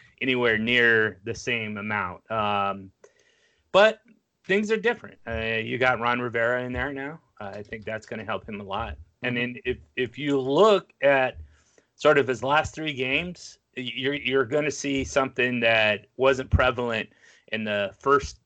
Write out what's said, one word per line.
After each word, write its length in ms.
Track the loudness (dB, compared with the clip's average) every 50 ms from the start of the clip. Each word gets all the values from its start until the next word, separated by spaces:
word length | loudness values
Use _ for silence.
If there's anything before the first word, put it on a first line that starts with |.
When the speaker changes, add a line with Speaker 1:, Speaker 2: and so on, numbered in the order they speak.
| _ _ _ _
Speaker 1:
anywhere 360 | -2 -2 0 2 2 2 2 2
near 600 | 0 2 2 4 6 6 6 4 2 0 -2 -6 -10
the 100 | -10 -10
same 440 | -6 -6 -4 -4 -4 -6 -6 -8
amount. 520 | -8 -6 -4 -4 -4 -4 -6 -8 -12 _ -6
Um, 640 | -4 -2 0 0 0 0 0 -2 -4 -6 -10 -16 _ _ -20 _ _ _ _ _ _ _ _ _ _ _ _ _
but 300 | 4 6 6 6 4 0 _ _ _ _ _ _ _ _ _
things 260 | 0 0 0 2 0
are 60 | -2
different. 400 | 0 0 -2 -2 -2 -8 -16 -20 -16 -10
Uh, 300 | -8 -6 -4 -2 -2 -2
you 200 | -2 -2 -4 -2 0
got 200 | 2 2 2 2
Ron 200 | 0 0 0 0
Rivera 420 | -2 -2 -2 0 0 0 0 -2 -4
in 80 | -4
there 220 | -4 -6 -6 -6 -6
now. 260 | -8 -10 -10 -12 -16 _ _ _ _
Uh, 100 | -14 -12 -12
I 80 | -12 -12
think 200 | -12 -14 -12 -10
that's 220 | -10 -10 -10 -10
gonna 200 | -12 -12 -10 -6
help 220 | -6 -8 -8 -8
him 140 | -10 -12 -12
a 20 | -8
lot. 340 | -8 -6 -6 -6 -6 -10 -12 -16 -20 _ _ -6
And 120 | -4 -2
Speaker 2:
Mm-hmm. 180 | -2 -4 -4 -6
Speaker 1:
then 80 | -6 -6
if, 120 | -6 -6 -6 -10 _ _
if 240 | -6 -6 -6 -6 -6
you 200 | -4 -2 0 0
look 540 | 0 2 4 6 6 6 6 4 0 -6 _ _
at 360 | 2 4 4 4 2 0 -4 -8 -16 -20 _ _ _ _ _ _ _ _ _
sort 240 | _ 4 4 6 6
of 80 | 4
his 160 | 2 -2 -2 0
last 320 | 2 2 2 0 0 -6
three 180 | -8 -8 -8 -6
games, 640 | -4 -4 -2 -2 -2 -4 -6 -10 -14 -18 -20 -20 _ _ _ _
y-, 160 | -10 -10 -8 -8
you're, 180 | -4 -4 -4 -4
you're 320 | -2 -2 0 0 0 0
gonna 240 | 2 0 -2 -2 -2
see 340 | -4 -4 -4 -4 -2 -2 -4
something 560 | 0 0 0 0 0 0 0 0 0 0 2
that 440 | 2 2 4 4 4 2 2 0 -4 _ _
wasn't 340 | 2 4 4 4 2 0 0
prevalent 580 | 2 4 4 2 2 0 -2 -2 -4 -4 -6 -8 _ _ _ -20 _ _ _
in 160 | -10 -8 -6 -4
the 280 | -2 -2 -2 -2 -4 -6
first 400 | _ 2 4 4 4 4 -2 -10 -16 _